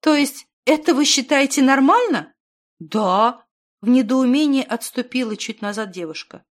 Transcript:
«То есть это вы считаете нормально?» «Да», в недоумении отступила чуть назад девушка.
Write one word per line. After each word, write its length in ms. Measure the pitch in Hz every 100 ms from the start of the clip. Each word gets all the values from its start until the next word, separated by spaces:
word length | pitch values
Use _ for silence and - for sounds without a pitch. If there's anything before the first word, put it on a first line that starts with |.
«То 140 | - 294
есть 320 | 285 - _ _ -
это 280 | 302 208
вы 120 | 269 294
считаете 560 | - 254 285 277 285
нормально?» 720 | 262 277 269 440 480 240 151 _ _ _ _ _
«Да», 640 | 160 214 202 190 226 247 _ _ _ _
в 80 | 202
недоумении 760 | 254 214 262 254 269 302 269
отступила 760 | - 233 - - 247 254 226 208
чуть 240 | - 214
назад 300 | 202 202 208
девушка. 540 | 180 165 151 - - _